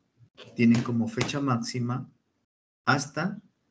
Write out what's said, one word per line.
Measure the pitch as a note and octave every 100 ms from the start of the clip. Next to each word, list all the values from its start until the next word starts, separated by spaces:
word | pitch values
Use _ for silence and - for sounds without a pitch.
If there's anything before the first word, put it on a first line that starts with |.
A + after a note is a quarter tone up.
| _ _ - - - -
tienen | A#2 A#2
como | A#2+ A#2 G#2+
fecha | - B2 D3
máxima | C#3 A#2 A2+ B2+ A#2+ C3 - _ _ _ _ _ _ _
hasta | - C#3 - D3+ F#3 G#3+ - _ _